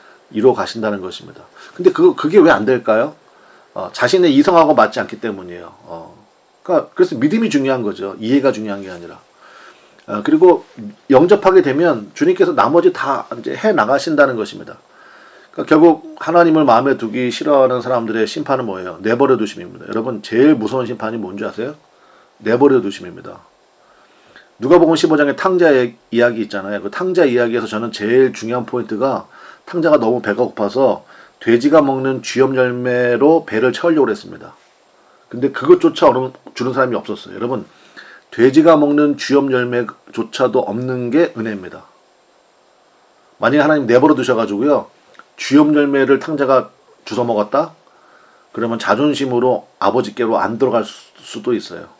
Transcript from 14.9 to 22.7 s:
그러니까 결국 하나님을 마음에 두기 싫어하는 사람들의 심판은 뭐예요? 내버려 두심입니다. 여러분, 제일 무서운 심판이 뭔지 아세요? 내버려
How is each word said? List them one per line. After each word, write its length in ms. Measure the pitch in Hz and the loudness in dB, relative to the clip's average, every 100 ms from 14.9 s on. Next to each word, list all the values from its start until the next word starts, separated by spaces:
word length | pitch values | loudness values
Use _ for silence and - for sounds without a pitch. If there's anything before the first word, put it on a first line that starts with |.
| _ - - - - _ | _ -20 -20 -20 -20 _
그러니까 180 | - - | -12 2
결국 480 | 156 165 151 - - | 6 6 4 -6 -10
하나님을 460 | - 170 170 156 | 0 4 4 4
마음에 320 | 139 117 135 131 | 4 4 2 -2
두기 340 | 113 117 127 | -4 -4 -6
싫어하는 520 | 117 151 143 131 123 | -4 0 2 2 0
사람들의 440 | 120 123 113 110 107 | -2 -4 -2 -2 -4
심판은 380 | 160 147 135 | -4 -4 -4
뭐예요? 340 | 117 92 90 82 | -4 -8 -12 -8
내버려 340 | 104 120 135 123 | -4 0 0 0
두심입니다. 520 | 107 - 87 90 - | -2 -8 -18 -18 -10
여러분, 340 | 117 117 107 | -8 -6 -10
제일 320 | - 113 143 | -4 2 2
무서운 320 | 139 104 131 117 | 2 -2 -6 -8
심판이 300 | 120 110 113 | -8 -8 -8
뭔지 280 | 95 101 | -10 -10
아세요? 300 | 107 - 127 147 _ _ _ _ _ _ | -10 -10 -12 -12 _ _ _ _ _ _
내버려 420 | 107 120 143 | -4 2 4